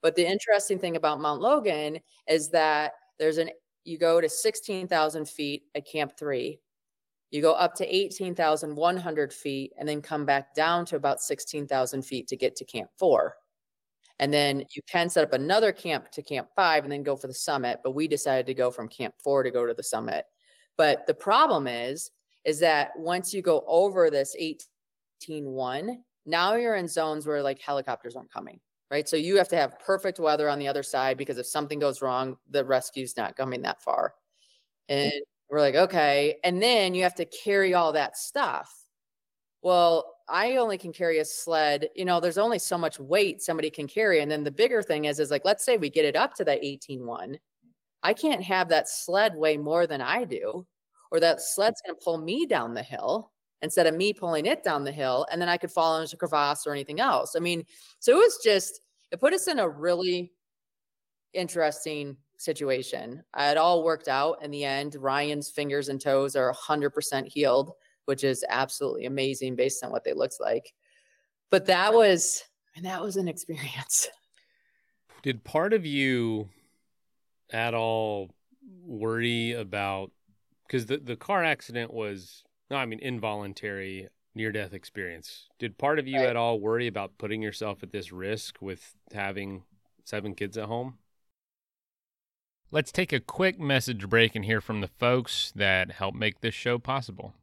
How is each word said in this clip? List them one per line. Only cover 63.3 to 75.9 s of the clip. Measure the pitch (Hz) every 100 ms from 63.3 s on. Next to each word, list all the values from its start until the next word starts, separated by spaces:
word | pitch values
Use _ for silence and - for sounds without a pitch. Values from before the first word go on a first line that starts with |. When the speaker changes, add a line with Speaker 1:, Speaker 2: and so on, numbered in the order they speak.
| -
Speaker 1:
It | 143 151
all | 165 175
worked | 160 160 156
out | 135 147 165
in | 151
the | 143 143
end. | 139 147 143
Ryan's | 135 135 147 147 147
fingers | - 147 143 139
and | 139
toes | 143 135 139 135
are | 127
a |
hundred | 127 - 151 143
percent | - - 135 -
healed, | 147 143 127 143 - _ _ -
which | 135
is | 139 127 -
absolutely | 120 135 - 139 - 127
amazing | 139 135 135 131 123
based | 127 -
on | 127
what | 117
they | -
looked | - 127 -
like. | 104 113 - _ _ _ _ _ _ _ _
But | 190 190
that | 180 202
was, | 226 214 175 - - - _ _ -
and | 180
that | 185
was | 208 190
an | 175
experience. | 160 - 160 135 131 135 - - - _ _ _ _ _ _ _ _ _ -
Speaker 2:
Did | 143 120 -
part | 156 185
of | 220
you | 165